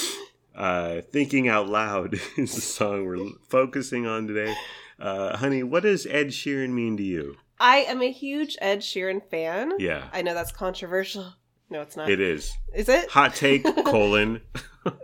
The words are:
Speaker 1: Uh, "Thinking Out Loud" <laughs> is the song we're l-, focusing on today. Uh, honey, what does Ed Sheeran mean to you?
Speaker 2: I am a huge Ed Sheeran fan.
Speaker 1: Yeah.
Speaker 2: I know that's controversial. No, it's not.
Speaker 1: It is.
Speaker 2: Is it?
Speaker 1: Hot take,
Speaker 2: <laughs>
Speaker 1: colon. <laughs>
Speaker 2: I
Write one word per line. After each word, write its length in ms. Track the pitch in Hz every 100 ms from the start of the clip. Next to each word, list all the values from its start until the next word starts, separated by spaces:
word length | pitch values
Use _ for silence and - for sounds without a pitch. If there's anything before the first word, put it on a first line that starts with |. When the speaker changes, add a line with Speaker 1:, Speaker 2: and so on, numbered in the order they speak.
| - - - _ _ -
Speaker 1:
Uh, 460 | 95 90 85 85
"Thinking 460 | - 147 139 139 123
Out 220 | 107 98
Loud" 460 | 104 107 98 90 101 -
<laughs> 100 | -
is 160 | 123 117
the 60 |
song 440 | - - 107 101 95
we're 120 | 90
l-, 140 | 101 - -
focusing 580 | 131 131 139 127 123 117
on 220 | 110 107
today. 260 | 104 107 107 - - - -
Uh, 380 | 101 98 98 104
honey, 260 | 139 135
what 200 | 127 170
does 220 | 208 190 -
Ed 220 | 147 143
Sheeran 440 | - 143 139 131
mean 260 | 123 117 104
to 60 |
you? 340 | 98 85 71 71 _ -
Speaker 2:
I 200 | 247 277
am 240 | - 254
a 100 | 254
huge 460 | 262 277 285 302 -
Ed 200 | 196 202
Sheeran 420 | - 190 185 196 -
fan. 400 | 165 160 185 285 392
Speaker 1:
Yeah. 300 | 175 151 -
Speaker 2:
I 100 | 180
know 120 | 175
that's 180 | 170 170
controversial. 800 | - 185 185 175 185 190 202 180 - _ _ -
No, 120 | 156
it's 140 | 147 160
not. 140 | 156
Speaker 1:
It 100 | 95
is. 340 | 92 76 - - - -
Speaker 2:
Is 140 | -
it? 200 | 302 -
Speaker 1:
Hot 240 | 143 139
take, 300 | - 139 139
Speaker 2:
<laughs> 220 | - - -
Speaker 1:
colon. 560 | 113 104 104 107 113 -
<laughs> 60 | - - - -
Speaker 2:
I 40 | -